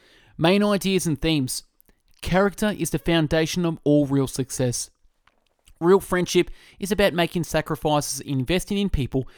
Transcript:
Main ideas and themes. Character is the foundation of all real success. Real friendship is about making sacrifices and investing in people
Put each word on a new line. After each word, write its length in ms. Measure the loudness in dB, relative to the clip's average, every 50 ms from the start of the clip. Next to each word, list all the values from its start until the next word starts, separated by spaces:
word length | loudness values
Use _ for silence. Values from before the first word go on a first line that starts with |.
| _ _ _ _ _ _ _
Main 260 | 0 2 2 2 4 2
ideas 420 | 2 0 0 0 0 0 0 0
and 160 | -2 -2 -2
themes. 420 | 0 0 0 0 -2 -4 -6 -8 -12 _ _ _ _ _ _ _ _ _ _ -10
Character 520 | -4 0 2 2 2 2 0 0 -2 -2 -2
is 140 | -2 -4 -4
the 80 | -4 -4
foundation 680 | 0 0 2 2 2 2 2 0 0 0 -2 -2 -2
of 120 | -2 -4 -2 2
all 220 | 2 4 4 4
real 220 | 2 2 0 0
success. 640 | 0 -2 -6 -6 -6 -4 -2 -2 -2 -2 -4 -8 -10 _ _ _ _ _ _ _ _ _ _ _ _ _ _ _ -20 -8 0
Real 180 | 4 6 6 6
friendship 500 | 4 2 -2 0 0 2 2 0 0 0 -4 -18 -20 -20 -16 -8
is 120 | -6 -4
about 220 | 0 2 2 2 2
making 300 | 0 -2 0 -2 -4 -4
sacrifices 800 | -2 -2 -4 -2 -4 -4 -4 -2 0 0 0 0 -2 -6 -8
and 180 | -6 -4 -2 -2
investing 380 | -2 0 -2 -2 -2 -2 -2
in 120 | -2 -2 -2
people 380 | -2 -4 -6 -4 -2 -4 -4 -4 -10